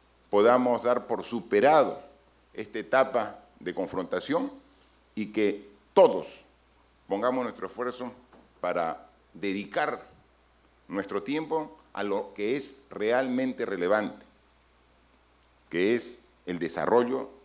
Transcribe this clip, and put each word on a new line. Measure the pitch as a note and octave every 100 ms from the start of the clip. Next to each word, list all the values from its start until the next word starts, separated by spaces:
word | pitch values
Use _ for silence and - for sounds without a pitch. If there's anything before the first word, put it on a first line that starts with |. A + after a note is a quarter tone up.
| _ _ -
podamos | G2+ A2 B2+ B2+ A#2+
dar | A#2 A#2+ -
por | A2
superado | - A#2 - G#2 B2+ D#3 A#2 - - - _ _ _
esta | - G#2+ A2+
etapa | G2+ C3 C3 B2 G#2+ - - -
de | F2
confrontación | F2 F2+ F2+ E2+ F2+ - D#3 C4 - - _ _ _ _
y | - G#2
que | G#2+ G#2 G2+ - - _
todos | - F3+ - - - - _ _ _ _ _ -
pongamos | G2 A#2+ B2+
nuestro | A#2+ G2+ F#2
esfuerzo | G2+ B2 A#2+ B2 - - - - _
para | F2 F2+ E2 - - _ _
dedicar | E2 G2 G2 G2+ F3 D3+ A#2 - - _ _ _ _ _ _ -
nuestro | G2 F#2+ G2
tiempo | A2+ D3 D#3 D#3 D3+ - -
a | -
lo | G2+ G2+ -
que | - G#2 C#3+
es | C#3 - -
realmente | - G#2+ B2 C3 B2+ C3 B2
relevante, | A2 F#2+ F2+ G#2+ G#2 - - _ _ _ _ _ _ _ _ _ _ _ _ _ -
que | E2 F#2+
es | A#2+ A2+ - - _ -
el | F2
desarrollo | E2 E2 D2+ A2+ A#2+ C3 - -